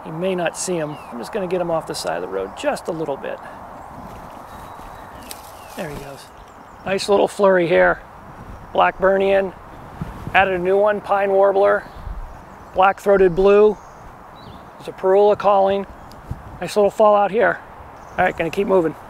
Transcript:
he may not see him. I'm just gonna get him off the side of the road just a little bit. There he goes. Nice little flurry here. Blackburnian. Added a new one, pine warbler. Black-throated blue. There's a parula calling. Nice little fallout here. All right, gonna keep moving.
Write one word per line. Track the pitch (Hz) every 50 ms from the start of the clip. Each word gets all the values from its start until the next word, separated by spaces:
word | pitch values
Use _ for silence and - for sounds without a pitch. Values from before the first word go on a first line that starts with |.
| -
he | 180
may | 160 160 180 190 190
not | 180 170 156 -
see | - - 185 180
him. | 165 156 147 151 - - -
I'm | 233 240
just | 214 -
gonna | - 214 185
get | 175 180 180
him | 175 170
off | 165 160 151
the | - 156
side | - - 180 160
of | -
the | - -
road | 95 95 95 98 -
just | - - 294 247 - - -
a |
little | 175 160 160 143 139
bit. | 131 - - - - - - - - - - - - - - - - - - - - - - - - - - - - - - - - - - - - - - - - - - - - - - - - - - -
There | - 190 151
he | 147 139
goes. | 139 139 139 131 - - - - - - - - - - - - -
Nice | 190 196 190 - -
little | 202 202 202 -
flurry | - - 202 190 190 185 170 160
here. | 180 185 180 180 170 - - - - - - - - - - - - - - -
Blackburnian. | - 185 180 180 - - 185 185 196 196 196 196 196 196 196 185 - - - - - - - - - - - - - - - - -
Added | 180 196 196 190
a | 180
new | 175 185 196 196
one, | 202 214 208 202
pine | - - 202 196 202 196
warbler. | 196 190 196 202 190 190 202 202 202 202 - - - - - - - - - - - - - - - - - - -
Black-throated | 180 185 196 190 - - 202 202 190 190 185 165
blue. | 190 190 202 202 208 214 214 196 - - - - - - - - - - - - - - - - - - - - -
There's | - -
a |
parula | - - - 190 190 202 208 208 202 -
calling. | - 196 208 196 190 196 196 196 196 - - - - - - - - - - - - - - -
Nice | 180 170 -
little | 208 202 196
fallout | - - 220 208 208 202 202 190
here. | 180 226 - 175 - - - - - - - - - - - - - -
All | 180
right, | 180 165
gonna | - 170 160
keep | - 196 202
moving. | - 190 185 165 160 156 - -